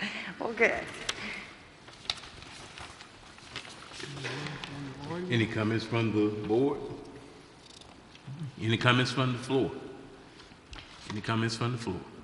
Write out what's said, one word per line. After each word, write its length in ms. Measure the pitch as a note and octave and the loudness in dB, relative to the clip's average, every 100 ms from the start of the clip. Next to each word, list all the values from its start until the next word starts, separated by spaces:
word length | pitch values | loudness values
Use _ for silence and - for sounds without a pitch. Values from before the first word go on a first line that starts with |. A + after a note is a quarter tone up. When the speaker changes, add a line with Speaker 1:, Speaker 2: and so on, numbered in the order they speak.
| G#3+ - - F3+ | -6 -4 -8 -4
Speaker 1:
Well, 140 | - | -2
good. 200 | A3 A3+ A#2 - - - - - - - - - - - - - - - - - - - - - - - - - - - - - - - - C#3 C#3 C3 C3+ D3 C#3+ C#3+ C#3+ C#3 C3 C#3+ E3+ F3+ | 4 4 4 -4 -6 -6 -6 -6 -8 -10 -16 -20 -20 -20 -10 -8 -8 -10 -14 -16 -14 -14 -14 -14 -14 -18 -20 -20 -18 -12 -10 -10 -12 -14 -10 -10 -6 -6 -6 -6 -6 -8 -8 -8 -8 -6 -4 2
Speaker 2:
Any 160 | A#2+ G#2 | 4 4
comments 360 | A2 G#2+ A2+ | 4 2 2
from 300 | - A#2 A2+ | 2 2 4
the 340 | G#2 G#2 G#2+ G#2 | 6 4 4 2
board? 320 | A2+ C#3 C#3+ - - - - - - - - - - - - - - - C#3+ D3 - | 6 6 2 -4 -10 -12 -16 -16 -18 -20 -20 -20 -18 -18 -20 -20 -16 -12 -8 -8 -2
Any 160 | A2+ A2+ | 2 6
comments 340 | B2 B2 B2+ | 8 8 6
from 220 | - B2+ | 4 2
the 60 | A#2+ | 2
floor? 320 | - C3 F#2+ - - - - - - - - - - - - - - | 4 4 4 0 -10 -12 -16 -18 -18 -18 -18 -20 -14 -14 -14 -12 -6
Any 120 | G#2 | -2
comments 340 | G2 A2 A2+ A2+ | 2 4 4 2
from 160 | A#2+ | 0
the 60 | B2 | 0
floor? 200 | G#2+ F2 - - | -2 -4 -6 -14